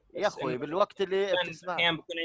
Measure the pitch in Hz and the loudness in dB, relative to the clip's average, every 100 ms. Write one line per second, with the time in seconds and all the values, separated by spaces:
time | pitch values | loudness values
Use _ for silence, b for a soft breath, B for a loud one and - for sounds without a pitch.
0 | _ - 196 - 131 123 147 170 202 - | _ -2 -2 0 -4 -2 -2 0 0 2
1 | 190 190 196 180 180 165 185 170 170 160 | 0 2 2 2 0 -6 -6 0 2 0
2 | - 165 | -4 -6